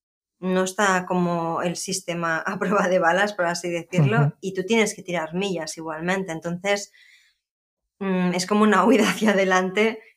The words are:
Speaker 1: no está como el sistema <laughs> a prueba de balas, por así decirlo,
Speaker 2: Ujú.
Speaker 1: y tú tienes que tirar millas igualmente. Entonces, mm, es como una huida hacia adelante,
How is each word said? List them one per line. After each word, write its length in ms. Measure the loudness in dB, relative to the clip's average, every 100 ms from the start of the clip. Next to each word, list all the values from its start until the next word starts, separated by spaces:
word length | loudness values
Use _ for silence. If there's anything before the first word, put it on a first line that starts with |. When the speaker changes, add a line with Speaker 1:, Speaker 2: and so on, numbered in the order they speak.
| _ _ _ _
Speaker 1:
no 240 | -2 0
está 440 | -2 0 2 2 0
como 560 | 0 0 -2 -2 -2
el 120 | -4 -6
sistema 640 | -6 -8 -6 -4 -2 -2
<laughs> 80 | -4
a 140 | -4
prueba 280 | 0 2 2
de 120 | 2
balas, 340 | 2 2 0
por 120 | 0 -2
así 220 | -2 -4
decirlo, 520 | -6 -2 2 4 4 0
Speaker 2:
Ujú. 60 | -2
Speaker 1:
y 120 | -6
tú 100 | -6
tienes 300 | 0 2 2
que 80 | -2
tirar 320 | -6 -6 -4
millas 420 | -4 -4 -4 -6 -10
igualmente. 540 | -10 -6 -4 -2 -4
Entonces, 600 | -8 -6 -6 -2 -2 -4 _ _ _ _ _ _ _ _ _ _ _
mm, 360 | -2 0 0 0
es 100 | 0
como 160 | 2
una 240 | 4 6 6
huida 240 | 4 4
hacia 220 | 2 2
adelante, 680 | 2 2 2 2 0 0 -2 -14